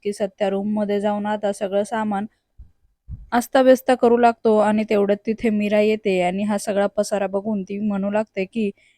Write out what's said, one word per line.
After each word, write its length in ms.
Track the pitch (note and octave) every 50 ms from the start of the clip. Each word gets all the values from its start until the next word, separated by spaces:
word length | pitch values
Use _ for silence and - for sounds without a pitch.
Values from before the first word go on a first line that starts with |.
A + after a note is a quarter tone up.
| -
की 100 | G3+ G3+
सत्या 360 | - G#3+ F#3+ - - G#3 G3
रूममध्ये 500 | G3 G3 G3+ G#3 G#3+ G#3+ G#3 G3 G#3 G#3
जाऊन 240 | G3+ G#3+ G#3 G#3 G3+
आता 260 | G#3 G#3+ G#3+ G#3+ G3+ G3+
सगळं 300 | - A3 F#3 F#3+ G3+ G#3+
सामान 420 | - A#3+ A3 A3 G#3+ G#3 G3 G#3 A3 _ _ _ _ _ - - - _ _ _ _ _ _ _ - - - - -
अस्ताव्यस्त 600 | - A#3+ A#3 - - C4+ C4 C4 C4 A#3+ - - B3+ A#3+
करू 160 | - A#3+ A#3
लागतो 400 | A#3+ A#3+ A#3 A#3 _ - A3+ G#3+ G#3+
आणि 240 | G#3 G#3+ G#3+ G#3+ G#3+ G#3+
तेवढ्यात 280 | A3 G3+ G3+ G3 G#3 G#3 -
तिथे 240 | A3+ A3 - - A3+
मीरा 280 | G#3+ G#3 G#3 G#3 G#3+ G#3
येते 380 | G#3+ G#3+ G#3+ G#3+ - G3+ F#3+ F#3
आणि 220 | F3 F3+ F#3 G3 G#3
हा 140 | G#3 G#3+ G3+
सगळा 280 | - - G3 G3 G3+ G3
पसारा 380 | - - G#3 - G#3+ G3 G3
बघून 340 | F#3+ F#3+ G3 G3 A3 A3 G3+ F#3
ती 160 | - G3+ G3+
म्हणू 300 | A3 G#3+ G3+ G3 F#3+ G3+
लागते 340 | G3+ G#3+ A3 - - G3 F#3+
की, 240 | F#3 - A3+ G#3+ G3 - _ _ _ _